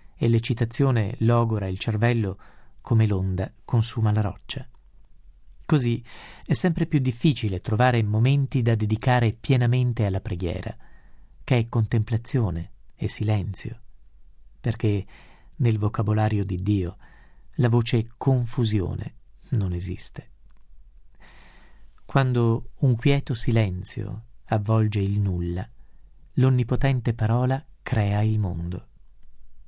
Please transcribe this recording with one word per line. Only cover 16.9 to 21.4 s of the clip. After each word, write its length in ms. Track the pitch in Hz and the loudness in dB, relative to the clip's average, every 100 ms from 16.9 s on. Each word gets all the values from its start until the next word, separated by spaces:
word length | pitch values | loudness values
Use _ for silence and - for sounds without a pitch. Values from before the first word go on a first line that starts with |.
| - - - - - - - | -6 -18 -20 -20 -20 -10 0
la 120 | 123 | 2
voce 400 | 120 117 117 110 - | 4 2 0 -2 -4
confusione 1000 | - 131 120 - 113 104 87 90 98 - - - - | 0 0 0 -2 0 0 -2 -4 -8 -14 -20 -20 -6
non 200 | 117 95 | -2 -2
esiste. 580 | 87 90 90 - - - - - - - - - - - - - - | -4 -6 -6 -8 -10 -18 -20 -20 -20 -20 -20 -20 -20 -20 -20 -20 -20